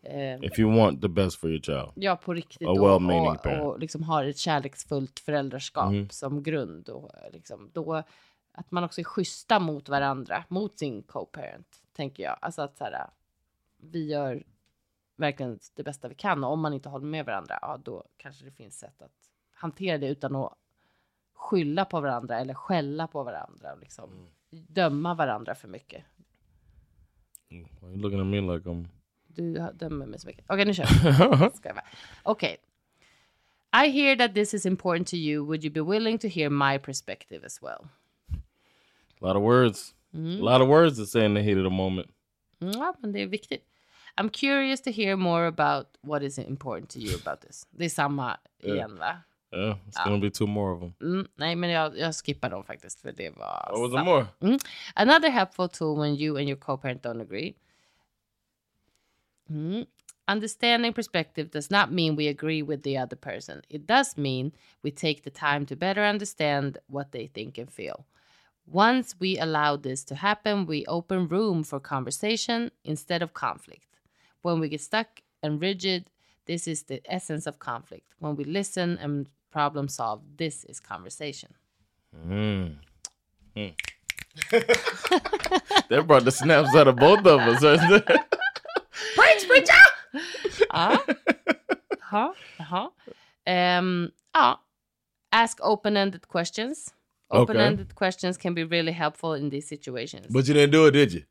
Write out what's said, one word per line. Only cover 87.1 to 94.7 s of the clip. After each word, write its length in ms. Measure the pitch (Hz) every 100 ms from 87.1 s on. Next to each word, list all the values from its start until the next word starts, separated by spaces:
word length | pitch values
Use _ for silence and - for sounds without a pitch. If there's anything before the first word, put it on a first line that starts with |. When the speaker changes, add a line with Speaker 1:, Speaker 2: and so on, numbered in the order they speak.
| 202 190
Speaker 2:
of 160 | 143
us. 200 | 117 120
<laughs> 480 | 147 156 170 202 - 170 - - 762 - - 679 - - 427 -
Preach, 320 | 539 640 370
preacher! 380 | - - 679 719 - -
Speaker 1:
<laughs> 560 | 277 339 - - - 415
Ja. 280 | 160 180 359 554 - - - - - - - _ 403 -
Jaha, 220 | 208 269 381 - -
jaha. 340 | 156 175 269 _ - - _ _ -
Ehm, 680 | 180 180 180 185 180 175 _ _
ja. 260 | 320 123 127 _